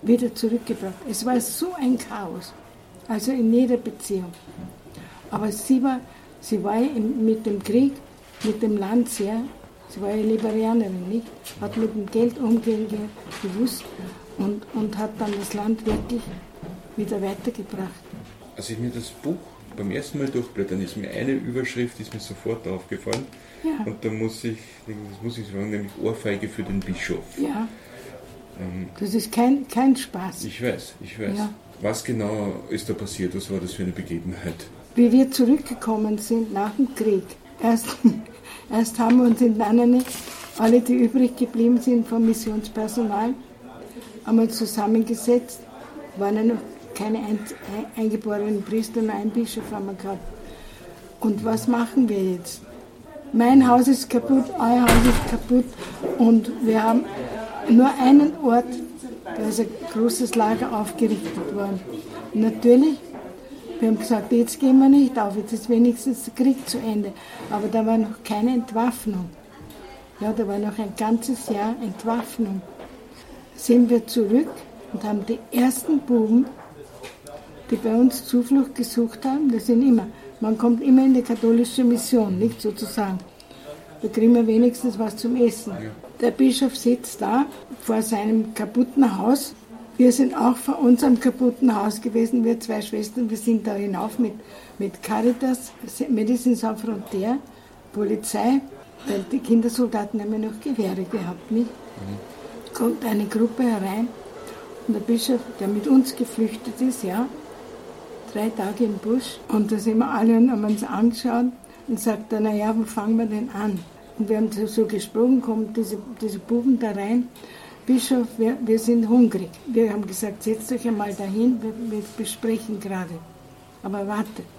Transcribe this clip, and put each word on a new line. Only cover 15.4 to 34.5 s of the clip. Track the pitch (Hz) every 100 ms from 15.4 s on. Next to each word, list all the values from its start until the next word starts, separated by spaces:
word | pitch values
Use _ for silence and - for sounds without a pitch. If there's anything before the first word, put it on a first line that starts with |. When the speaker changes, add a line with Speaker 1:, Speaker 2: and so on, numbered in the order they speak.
| 196
Speaker 1:
Land | 202 208 220 220
wirklich | - - 240 - 185 - - - - - -
wieder | 202 208
weitergebracht. | 190 196 - 233 196 196 185 - - - - - - -
Speaker 2:
Als | -
ich | 113
mir | 120
das | 120 117
Buch | - 143 175 - - - -
beim | 101
ersten | 127 - 147
Mal | 135
durchblättern, | 123 120 - - 95
ist | 92 104
mir | 98
eine | 104 131
Überschrift, | 135 - 123 127 120 120 -
ist | 107
mir | 110
sofort | - 95 110 113 -
aufgefallen. | 92 - 98 - 113 135 - - -
Speaker 1:
Ja. | 320 302
Speaker 2:
Und | 214 104
da | 113
muss | 110 113 -
ich, | 120 107 - - -
das | 107 104 98
muss | 113 117
ich | 101
sagen, | 98 104
nämlich | 104 101 -
Ohrfeige | 110 110 107 101 104
für | -
den | 92 98
Bischof. | - 90 - - - -
Speaker 1:
Ja. | 285 214 226 - - - - - - - - -
Speaker 2:
Ähm, | 92 90 92 -
Speaker 1:
Das | 208
ist | 220 208
kein, | - 240 277 -
kein | 226 269 262
Spaß. | - 185 185 -
Speaker 2:
Ich | - -
weiß, | 120 - - -
ich | 98 -
weiß. | 104 202
Speaker 1:
Ja. | 214 - - -
Speaker 2:
Was | 101 113
genau | - 110 104 107 104 - -
ist | - -
da |
passiert? | 107 98 - 90
Was | 98 95
war | 98
das | 87
für | -
eine | 92
Begebenheit? | 87 90 82 87 90 170